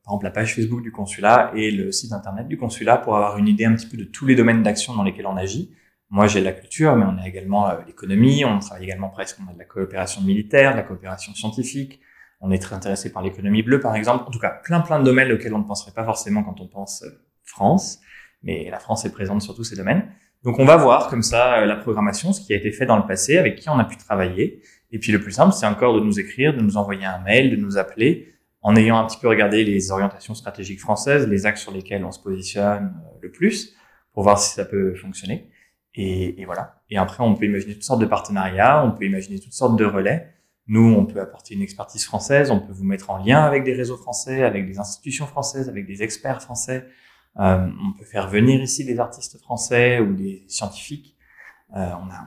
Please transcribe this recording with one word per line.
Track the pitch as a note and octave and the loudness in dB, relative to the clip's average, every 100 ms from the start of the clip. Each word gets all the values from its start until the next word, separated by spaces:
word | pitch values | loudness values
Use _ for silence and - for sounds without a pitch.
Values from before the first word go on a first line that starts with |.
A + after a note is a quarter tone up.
par | - | -10
exemple, | G2+ | -6
la | F#2+ | -4
page | G#2 A2 | -2 -2
Facebook | - A2 A#2+ | -2 -2 -4
du | A#2 | -8
consulat | A2 G2 - G2+ A#2+ A2 | -10 -10 0 6 6 4
et | G#2 G#2+ | -2 -2
le | G2 F#2+ | -2 -4
site | G2 A2+ | -6 -8
internet | G#2 G2 G2+ B2 | -10 -10 -10 -8
du | - | -8
consulat | A#2 - A2+ B2 | -8 -2 2 4
pour | - G#2 | 4 2
avoir | G#2 G2+ | 2 2
une | G#2 | 2
idée | G#2 A2+ | 4 4
un | |
petit | A2+ - | 2 -2
peu | A#2 | -14
de | |
tous | F#2 - | -14 -4
les | C3+ | 4
domaines | B2 A2+ A2+ | 6 6 4
d'action | G#2 G#2 - | 2 0 -4
dans | A#2 | -2
lesquels | G2 F2+ G2 | -4 -4 -6
on | F#2+ | -6
agit. | F#2+ A2 F3+ _ _ _ _ | -6 -6 -10 _ _ _ _
Moi, | G2+ G#2 | 2 4
j'ai | G2+ | 4
la | F#2 | 0
culture, | F#2 - - D#3 B2 | -4 -12 0 4 4
mais | |
on | G2 F#2 | 2 -2
a | F#2 | -8
également, | F#2 F#2+ G2+ G2+ | -10 -2 0 0
euh, | E2+ - | -2 -10
l'économie, | - F#2 G2+ B2 C#3+ C3+ | -14 -2 4 6 4 2
on | G2+ | 0
travaille | G2 F#2 | -4 -10
également | F#2 F#2+ G2 | -10 -8 -8
presque, | - F#2+ - | -8 -12 -12
on | F#2+ | -18
a | |
de | F2 | -18
la | |
coopération | F2 G2 F#2+ F#2+ F#2 G2 | -12 -8 -6 -4 -6 -2
militaire, | F#2+ G2+ G#2+ C#3+ C3+ | 0 0 4 6 6
de | B2 | 4
la | |
coopération | - F#2 F#2+ F#2+ - | -4 -12 -12 -12 -12
scientifique, | G#2 A2 A2 B2 C#3 C3+ - _ _ _ _ | -10 -8 -6 -8 -8 -12 -16 _ _ _ _
on | G2 | -2
est | F#2+ | -2
très | - | -4
intéressé | F#2+ G2 G2 - | -8 -6 -6 -8
par | F#2+ | -8
l'économie | F#2+ - G2+ G#2+ | -8 -6 0 2
bleue, | A2 C#3 | 4 2
par | B2+ G#2+ | 2 0
exemple. | A2 B2 - | 0 0 -2
En | |
tout | A#2 | -6
cas, | - | -6
plein, | - - E3+ | -6 -2 0
plein | D3+ D3+ | 2 4
de | |
domaines | C3 B2+ C3 | 4 6 4
auxquels | A2+ A#2 | 0 -2
on | G#2+ | -4
ne | |
penserait | G#2 G2+ - | -4 -8 -10
pas | G#2+ | -6
forcément | A2+ G#2 - G#2 | -4 -4 -2 -2
quand | G#2 F#2 | -4 -10
on | F2+ | -16
pense, | G2 G2+ - | -14 -14 -14
euh, | D#2 - _ _ | -16 -20 _ _
France, | - - G2 F#3 - - _ - - _ | -20 -2 2 2 0 -10 _ -20 -20 _
mais | - E2+ E2 | -8 -8 -8
la | - | -12
France | - - A2 | -6 -6 -6
est | |
présente | - F#2+ G#2 | -8 -4 -4
sur | - | -6
tous | - | -10
ces | A2+ F#2+ | -12 -6
domaines. | F#2+ E3 - - _ _ | 0 0 -2 -10 _ _
Donc, | B2 A#2 | -2 6
on | C3+ | 8
va | D#3+ | 10
voir | C3+ C3 - | 8 4 2
comme | B2 | -2
ça, | A2 A#2 B2+ A#2 | 0 2 4 4
euh, | |
la | G#2 G#2 | 2 0
programmation, | A#2 G#2+ G#2 G2+ E3+ | -2 0 0 0 -2
ce | G3+ | -4
qui | - | -2
a | G2+ | -4
été | G#2+ | -2
fait | - | -2
dans | B2 A2 | 2 2
le | G2+ | 2
passé, | F#2+ - E3 | -4 2 2
avec | C#3+ G2 | 2 -2
qui | - | -2
on | C#3 | 0
a | |
pu | G#2+ - | 0 -4
travailler. | - G2+ F#2 F#2 B2+ - _ _ _ | -6 -2 -2 -2 -4 -4 _ _ _
Et | A2 | -6
puis, | - | -2
le | G#2 | -2
plus | G#2 | -2
simple, | G2 F3 | 4 4
c'est | F#3+ | 4
encore | G#2+ G#2 B2 | 0 2 2
de | A2 | 4
nous | G#2+ G2+ | 2 0
écrire, | G2 - C#3+ | -4 0 0
de | C3+ | 2
nous | G#2+ G#2 | 0 0
envoyer | G2+ G2 F#2+ | -2 -4 -6
un | F#2 | -6
mail, | F#2 A#2 C3+ | 2 4 4
de | G#2+ | 0
nous | G2+ G2 | 0 -2
appeler, | F#2+ - B2+ E3+ - _ _ _ | -2 0 0 0 -6 _ _ _
en | G#2 A2 | 4 4
ayant | A2 A2+ | 6 2
un | A2+ | 0
petit | - | -2
peu | A#2+ | 2
regardé | G#2+ G2+ G#2+ | 2 4 2
les | G#2+ G2+ F#2 | 2 0 -2
orientations | G2 G2 - - | -2 -4 -6 -14
stratégiques | A2 - - F#2+ F#2+ | -14 -12 -14 -14 -10
françaises, | - G#2 C#3 C#3+ A#2+ | -4 -2 0 2 2
les | G2 G#2+ | 0 0
axes | G#2 | -2
sur | - | -8
lesquels | G2 F#2 G2+ | -12 -8 -6
on | F2+ | -6
se | - | -10
positionne, | G2+ F#2+ F#2 G#2 G2+ G#2 G2 | -10 -8 -6 -2 -2 -2 -4
euh, | E2+ - - | -8 -16 -18
le | - | -20
plus, | - F#3+ A3+ - _ _ _ _ | -2 0 0 -8 _ _ _ _
pour | - | 2
voir | G2+ G2+ | 4 4
si | - | 2
ça | - F#2 | -4 -4
peut | G2 F#2+ F2+ | -2 -2 -4
fonctionner. | F#2+ F#2+ F#2 D3 - _ _ _ _ | -12 -12 -8 -10 -10 _ _ _ _
Et, | - F#2+ F#2 F#2 - | -8 -4 -2 -4 -6
et | |
voilà. | F#2 F2 - _ _ | -10 -10 -10 _ _
Et | G#2 | -2
après, | F#2 - | -2 0
on | A#2 | 0
peut | G2+ | 2
imaginer | G#2 G2+ G2 | 0 -2 -6
toutes | G#2 | -12
sortes | - A#2+ | -2 0
de | G#2+ | 2
partenariats, | G2+ - G2+ F#2+ F#2 A2+ D3 | 0 -2 -4 -2 4 4 6
on | B2+ | 2
peut | - | 0
imaginer | G2 F#2+ F#2+ G2 | -2 -4 -6 -12
toutes | - | -14
sortes | - B2+ A2+ | -2 0 2
de | |
relais. | G#2+ G2 G2 D#3 - _ _ _ - | 2 2 0 -2 -6 _ _ _ 0
Nous, | A2 A2+ | 6 6
on | G#2+ F#2+ | 6 2
peut | G2+ | -2
apporter | F#2+ - - | -10 -14 -12
une | G2+ | -10
expertise | G2 - G#2 - | -8 -10 -14 -10
française, | - G#2 - C#3+ C#3 | -8 -8 2 4 4
on | G#2 | 2
peut | - | -2
vous | F#2 | -6
mettre | F#2+ G2 - | -4 -4 -6
en | F#2+ | -2
lien | G2+ C#3+ | 4 6
avec | D3+ C#3 | 6 2
des | C3 | 0
réseaux | B2+ A#2+ B2 | -2 -4 -8
français, | - A#2+ - C3 | -10 -10 -6 0
avec | B2 G2+ F#2 | 0 0 -6
des | G2 | -8
institutions | G#2 - C#3+ C3 C#3+ | -10 -10 -10 -8 -8
françaises, | - C3 C3+ C3 | -6 -6 -6 -8
avec | G2+ F#2 | -8 -12
des | - | -8
experts | A2 - C3+ B2+ | -8 -6 -8 -8
français. | - A#2+ - C3 B2+ _ _ _ _ - | -8 -10 -8 -8 -10 _ _ _ _ -2
Euh, | F#2+ F#2 F#2 | 2 2 0
on | - G2 G2 | -4 -8 -10
peut | |
faire | - G#2 F#2+ | -8 -8 -2
venir | G#2 A#2+ C3+ | 2 4 4
ici | C3 D3 | 0 -6
des | C3 A#2 | -4 -4
artistes | A#2+ - - - | -4 -8 -18 -18
français | - A#2+ - A#2+ B2 A#2+ | -10 -8 0 4 4 4
ou | G#2+ | 2
des | F#2+ G2 F#2+ - | -2 -6 -10 -12
scientifiques. | - G2+ - - D3 - _ _ _ - _ _ G2 | -10 -8 -10 -14 -16 -16 _ _ _ -20 _ _ -8
Euh, | |
on | F#2 F2 F#2 | -8 -8 -14
a, | F#2 | -16